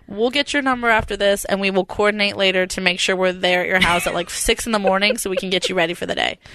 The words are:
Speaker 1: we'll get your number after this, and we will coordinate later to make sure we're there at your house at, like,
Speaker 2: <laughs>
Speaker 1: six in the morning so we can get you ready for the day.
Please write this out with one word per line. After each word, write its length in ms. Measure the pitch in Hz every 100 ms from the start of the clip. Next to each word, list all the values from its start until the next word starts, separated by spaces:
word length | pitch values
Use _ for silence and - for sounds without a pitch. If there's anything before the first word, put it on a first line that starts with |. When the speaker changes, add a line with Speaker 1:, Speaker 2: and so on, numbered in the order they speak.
| -
Speaker 1:
we'll 220 | 202 240
get 240 | 269 285
your 80 | 294
number 260 | 269 247 240
after 280 | 220 220 196
this, 260 | 202 202 -
and 140 | 196
we 120 | 196
will 140 | 190 185
coordinate 520 | - 208 208 202 202
later 280 | 196 185 185
to 140 | -
make 180 | 185 180
sure 160 | - 185
we're 180 | 185
there 280 | 180 185 180
at 60 | 175
your 140 | 185
house 260 | 180 175 175
at, 60 |
like, 160 | 175 175
Speaker 2:
<laughs> 20 |
Speaker 1:
six 340 | - - 226 -
in 60 |
the 80 | 220
morning 380 | 196 190 208 220
so 120 | 202
we 60 | 185
can 120 | 190
get 180 | 185 -
you 60 | 185
ready 180 | 165
for 120 | 175 -
the 100 | 190
day. 240 | 58 - -